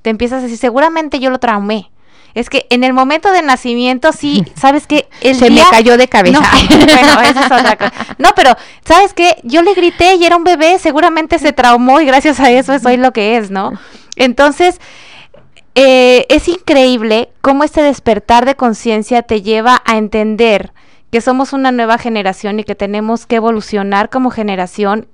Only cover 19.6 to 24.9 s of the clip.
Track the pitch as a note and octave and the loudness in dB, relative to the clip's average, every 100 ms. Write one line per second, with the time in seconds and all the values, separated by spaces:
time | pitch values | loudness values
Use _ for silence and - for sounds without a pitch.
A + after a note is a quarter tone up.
19.6 | A3+ B3+ - A3 G#3+ A3 G#3+ G#3+ A#3 G3 | 2 0 0 -2 -2 -4 -4 0 0 0
20.6 | - _ _ _ - A#3 C4 B3+ C4+ C#4 | -4 _ _ _ -8 -4 -2 -2 -4 -2
21.6 | C4 B3 A3+ A3+ A#3+ A3 F#3+ F#3+ G#3 G#3 | -2 -2 -2 -2 -2 -4 -6 -6 -8 -8
22.6 | G#3 G3+ G3+ G#3 G#3+ A#3 - A#3 A3+ A3 | -8 -8 -6 -6 -4 -6 -4 -2 -2 -4
23.6 | - G#3 G3 G3 G#3+ B3+ B3+ A#3 G#3+ F#3+ | -6 -6 -2 -2 -2 -2 -4 -4 -6 -6
24.6 | F3+ - G3+ | -8 -4 -4